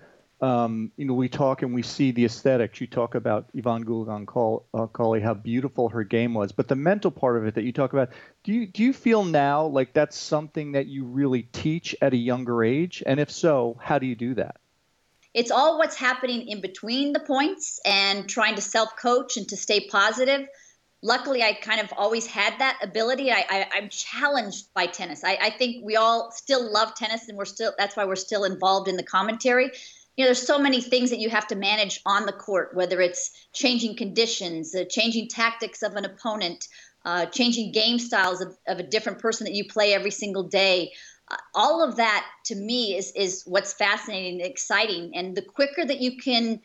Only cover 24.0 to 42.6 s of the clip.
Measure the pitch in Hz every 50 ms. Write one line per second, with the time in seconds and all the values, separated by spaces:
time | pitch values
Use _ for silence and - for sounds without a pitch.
24 | - - - 240 277 285 285 254 220 202 - - - _ - 190 180 175 - -
25 | 185 170 151 - - 180 190 - - 214 214 - 254 240 233 - 196 214 214 220
26 | 220 226 233 233 226 - - - - - 269 254 240 220 208 214 226 220 - -
27 | 240 214 226 226 - 226 208 202 202 196 - - 226 208 - - 202 202 - 220
28 | 202 190 190 190 - - 226 202 202 190 190 - 185 190 196 196 185 196 180 175
29 | 175 - - 190 196 220 226 226 - 254 247 254 254 269 - - - - - -
30 | _ _ _ - 262 254 247 247 - - 294 285 277 277 262 247 240 - 254 247
31 | 247 247 233 208 220 220 220 208 - - 226 196 196 196 208 214 208 196 - -
32 | - 196 196 208 220 196 190 - - - 202 180 - - - 180 185 175 180 175
33 | 185 175 175 - - - - - - _ - - - 254 247 233 233 214 202 -
34 | 220 196 170 226 226 226 - - 190 175 165 160 160 - - 185 180 180 - 220
35 | 220 233 226 226 208 - - 247 226 233 233 233 233 214 - - 220 208 196 208
36 | 196 185 196 - - 214 214 165 175 175 170 - - - - - - - _ _
37 | - 170 175 175 170 170 - - 240 240 233 233 220 185 - 214 214 233 240 233
38 | 240 - 233 202 185 185 185 180 185 180 - _ _ - 190 180 170 143 208 214
39 | 214 214 196 - - 226 220 - 226 190 202 202 202 - - 214 208 208 202 190
40 | 185 208 196 - 220 202 190 196 185 - - 190 196 190 185 185 165 - - -
41 | - - - _ _ - - - - - - 196 220 277 320 330 330 262 208 226
42 | 226 220 208 190 - - - - - - 220 196